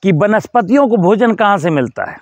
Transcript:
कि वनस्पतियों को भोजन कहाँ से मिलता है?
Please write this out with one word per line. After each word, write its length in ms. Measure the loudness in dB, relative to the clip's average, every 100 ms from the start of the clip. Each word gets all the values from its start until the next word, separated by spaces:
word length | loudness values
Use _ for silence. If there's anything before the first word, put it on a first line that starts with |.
कि 80 | 0
वनस्पतियों 760 | 0 2 0 0 -4 0 2 2
को 100 | 2
भोजन 380 | 2 2 0 0
कहाँ 220 | 0 0
से 120 | 0
मिलता 420 | -2 -4 -6 -12
है? 60 | -12